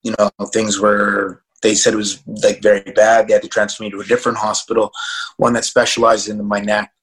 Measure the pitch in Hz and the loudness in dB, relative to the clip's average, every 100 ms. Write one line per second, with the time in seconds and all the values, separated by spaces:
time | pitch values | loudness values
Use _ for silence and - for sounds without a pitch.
0 | 117 107 104 - 101 110 110 98 104 104 | -6 0 0 -2 -4 -2 -2 0 0 2
1 | 101 101 95 90 _ _ 110 104 120 110 | 0 -2 -4 -10 _ _ 0 2 0 0
2 | 104 - - 107 107 101 104 101 - - | -4 -8 -14 -2 0 2 2 2 0 2
3 | 110 113 107 104 110 110 104 - 107 98 | 4 4 4 2 0 -4 -4 -4 -10 -10
4 | 98 120 120 110 107 104 - 113 104 - | -2 0 0 -2 -4 -4 -2 0 0 -4
5 | - - - - 120 117 - 127 113 - | -10 -10 -12 0 0 2 0 0 0 2
6 | 113 107 107 107 104 104 104 104 104 _ | 4 2 0 -6 -2 -2 0 -2 -4 _